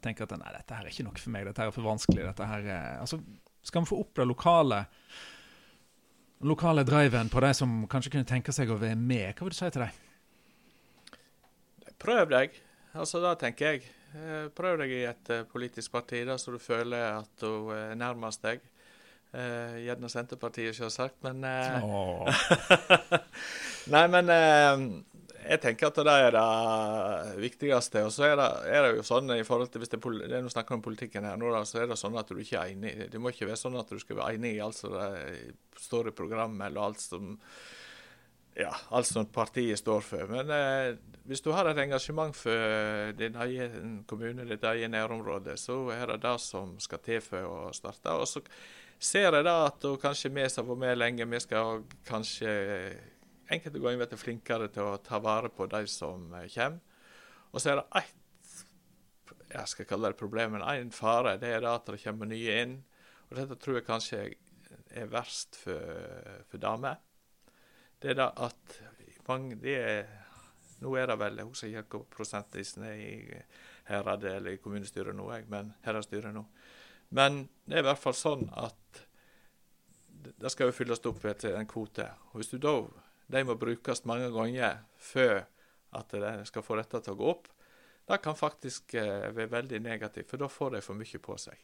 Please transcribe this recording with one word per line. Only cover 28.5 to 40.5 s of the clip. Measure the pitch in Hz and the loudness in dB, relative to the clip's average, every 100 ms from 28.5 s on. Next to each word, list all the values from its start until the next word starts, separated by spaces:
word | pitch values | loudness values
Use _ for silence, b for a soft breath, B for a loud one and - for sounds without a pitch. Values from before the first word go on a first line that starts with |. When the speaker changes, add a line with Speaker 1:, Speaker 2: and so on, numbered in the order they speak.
| 65 65 | 2 4
Speaker 2:
er | 131 135 | 6 6
det | 113 | 4
jo | 107 | 4
sånn | 123 135 | 2 4
i | 120 110 | 0 2
forhold | 120 123 | 2 2
til, | - | -4
hvis | 117 | -6
det | 117 | -4
er | |
pol-, | 120 110 | -4 -4
det | - 127 | -2 -4
er | |
noe | 123 | -2
snakk | 120 113 | -4 -4
om | 120 | -4
politikken | 110 110 117 104 104 | -4 -8 -8 -6 -4
her | 98 | -2
nå | 120 | 0
da, | 113 107 | 0 0
så | 113 | -2
er | 120 | -2
det | 110 | -2
sånn | 104 117 | -2 -4
at | 107 | -4
du | 95 | -8
ikke | 107 95 | -4 -2
er | 85 | -2
enig. | 95 104 92 95 | -4 -8 -6 -8
Det | 110 | -4
må | 123 | -6
ikke | 123 98 | -4 -4
være | 110 | -4
sånn | 127 127 | -4 -6
at | 110 | -6
du | 101 | -10
skal | - 104 | -8 -4
være | - 110 | -2 -2
enig | 117 107 | -2 -2
i | |
alt | 104 110 | -4 -6
som | 104 | -8
det | 98 101 95 71 82 58 - _ - | -4 -4 -6 -8 -10 -14 -18 _ -18
står | - 120 113 | -4 -2 -2
i | 104 | -4
programmet, | 92 110 113 107 98 | -4 -2 -2 -4 -6
eller | 73 104 | -2 -2
alt | 107 | -2
som, | - 87 98 107 B B B B B B B B B _ _ - | -8 -8 -8 -12 B B B B B B B B B _ _ -6
ja, | - - - | -4 -4 0
alt | 117 120 | 0 2
som | 117 107 | 0 -2
partiet | - 110 - 120 104 | 0 0 0 0 0
står | - 107 - | 2 0 0
for. | 92 95 | -6 -4
Men, | 120 143 | -4 -2